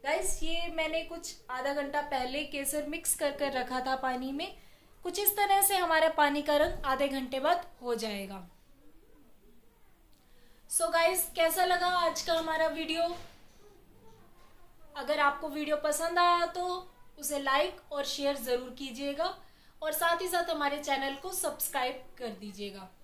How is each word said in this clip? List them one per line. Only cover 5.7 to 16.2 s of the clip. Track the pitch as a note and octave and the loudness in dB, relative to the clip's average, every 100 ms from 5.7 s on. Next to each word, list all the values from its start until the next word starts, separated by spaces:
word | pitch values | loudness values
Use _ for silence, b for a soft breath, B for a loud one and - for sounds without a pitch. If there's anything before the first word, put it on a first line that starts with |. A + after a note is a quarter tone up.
| G4 | 2
हमारे | F4 D#4+ D#4+ | 4 4 4
पानी | D#4+ D4 C#4+ | 4 4 4
का | D4 D4 | 2 2
रंग | B3 - | 2 0
आधे | C#4 C4+ C#4 | -2 0 0
घंटे | C4+ B3+ C4+ | 0 -4 0
बाद | D4 F4 - - | 2 2 0 -10
हो | B3 | -4
जाएगा। | A3+ G#3+ G3+ G3 G3 F3 - - - - - - - - - - - - _ - - - - b b b b - | -4 -4 -6 -8 -10 -14 -20 -20 -20 -20 -20 -20 -20 -20 -20 -20 -20 -20 _ -20 -20 -20 -20 b b b b -6
So | - E4 | -2 2
guys, | E4+ E4 F#4 - - | 4 4 2 -2 2
कैसा | E4 E4+ | 2 4
लगा | F4+ F4+ F4+ F4+ | 4 4 4 4
आज | E4 D#4+ | 2 0
का | - | 0
हमारा | E4 D#4+ D#4+ D#4+ | 0 0 2 2
video? | D#4+ D#4+ E4 E4+ F4 - - - - - - - - A4+ A4 - - - - - - - D4 | 0 -2 0 0 -2 -12 -18 -20 -20 -20 -20 -20 -20 -20 -20 -20 -20 -20 -20 -20 -20 -14 -8
अगर | B3+ D4+ | -2 4
आपको | C#4+ C#4+ D#4 | 4 2 -6
video | D4 D4 D4+ | -4 -2 0
पसंद | D4+ D4 E4 | 0 0 2
आया | F4 | 4